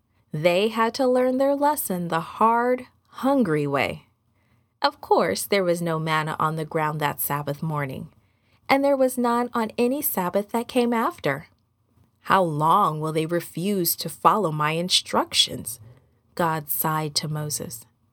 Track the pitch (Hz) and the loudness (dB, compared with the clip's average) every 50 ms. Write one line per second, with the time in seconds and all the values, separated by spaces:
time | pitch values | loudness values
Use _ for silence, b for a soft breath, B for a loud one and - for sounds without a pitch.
0 | _ _ _ _ _ - - 151 156 175 175 185 208 226 220 226 226 226 226 - | _ _ _ _ _ -10 -6 0 2 2 4 4 2 0 0 0 -2 0 0 0
1 | 269 254 254 254 254 254 254 262 277 277 285 277 285 285 302 285 - - 190 180 | 0 2 2 2 2 2 2 2 2 2 2 2 2 0 0 0 -2 -4 -4 -4
2 | 175 165 165 165 165 - - - 220 226 233 233 240 247 254 254 254 - _ _ | -4 -2 -2 -4 -4 -4 -2 2 2 4 4 2 2 0 0 -2 -4 -12 _ _
3 | _ _ - - - 262 285 277 233 175 151 151 143 143 139 139 110 85 80 78 | _ _ -12 -2 0 2 4 4 4 2 2 0 0 0 0 0 0 0 -2 -8
4 | - _ _ _ _ _ _ _ _ _ _ _ _ _ _ - - 285 - - | -14 _ _ _ _ _ _ _ _ _ _ _ _ _ _ -2 -2 -2 -2 -2
5 | - - 415 302 196 - 202 - - - 202 202 185 175 170 170 170 170 160 156 | 0 2 4 4 4 2 0 -2 -2 0 0 2 2 2 0 0 0 -2 -2 -2
6 | 156 160 156 156 156 160 156 - 160 156 156 160 156 147 - 160 151 151 151 151 | 0 0 0 0 0 -2 -2 -2 -2 -2 -2 -4 -6 -4 -2 0 0 0 0 0
7 | 147 143 139 - - - 143 147 147 147 143 - - 160 151 147 143 131 135 - | -2 -2 -2 -2 -4 -4 -2 -4 -2 -4 -6 -4 -4 -4 -2 -2 -4 -4 -6 -10
8 | 165 - _ _ _ _ _ _ _ _ _ _ _ - 269 277 277 277 285 262 | -12 -14 _ _ _ _ _ _ _ _ _ _ _ 2 2 4 4 2 4 4
9 | 262 262 254 254 240 240 233 240 240 240 - 240 233 - - - 240 240 214 196 | 2 0 0 0 0 0 0 0 -2 -2 -2 -4 -4 -2 -2 -2 0 0 0 -2
10 | 190 - - 202 180 180 - 196 202 - - 233 240 - - 262 240 240 240 226 | -4 -2 -2 0 -2 0 0 -2 -2 -2 -4 -4 -4 0 0 0 2 2 0 0
11 | 233 339 - - - - 135 143 - - _ _ _ _ _ _ _ _ _ _ | -2 -2 -4 -4 -4 -4 -4 -4 -6 -16 _ _ _ _ _ _ _ _ _ _
12 | _ _ _ _ - - 160 196 185 165 151 147 151 165 175 202 202 165 156 156 | _ _ _ _ -2 2 4 4 4 2 0 2 4 4 6 6 4 2 0 -2
13 | 151 156 156 160 160 156 170 170 156 - - 160 170 202 208 190 170 165 - - | -4 -2 -2 -2 -2 0 -2 -2 -4 -4 -8 -4 -2 -2 0 0 0 -2 -2 -4
14 | - 165 - - - 170 175 220 196 160 151 151 151 151 160 165 175 180 - - | -6 -10 -4 4 4 4 4 4 2 0 0 0 0 0 0 -2 -2 0 0 -2
15 | - - - 220 339 - - - - - - 127 - - - - b b b b | 0 0 -2 -2 0 0 0 0 0 0 -2 -10 -10 -10 -12 -14 b b b b
16 | b b _ _ _ _ - - 175 165 160 160 151 - - - - 160 156 156 | b b _ _ _ _ -4 -2 0 0 0 -2 -4 -4 -4 -2 -2 -2 -2 -2
17 | 156 151 147 - - 151 151 151 151 151 147 - - - - - - _ _ _ | -4 -2 -4 -4 -4 -4 -6 -6 -6 -6 -6 -8 -8 -10 -14 -16 -18 _ _ _
18 | _ _ | _ _